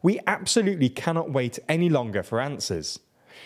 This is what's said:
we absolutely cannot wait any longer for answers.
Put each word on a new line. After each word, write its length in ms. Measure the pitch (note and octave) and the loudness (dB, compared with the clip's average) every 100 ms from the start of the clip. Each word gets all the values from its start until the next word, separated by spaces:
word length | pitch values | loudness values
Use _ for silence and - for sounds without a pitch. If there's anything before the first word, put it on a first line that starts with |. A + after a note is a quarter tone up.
we 200 | F3 G#3+ - | 2 2 0
absolutely 600 | - F#3 A#3 G3 F3+ B2+ | -2 0 2 2 4 2
cannot 420 | - - E3 E3 | 0 -2 -2 0
wait 300 | C3+ B2 - - | 0 -2 -4 -2
any 220 | D#3+ F3 | 2 2
longer 340 | D3 A#2 G2 | 2 0 -4
for 160 | F#2 A#2 | -2 -2
answers. 600 | C#3 C#3+ - F2 D2+ - _ _ _ - | -2 -4 -6 -6 -6 -12 _ _ _ -20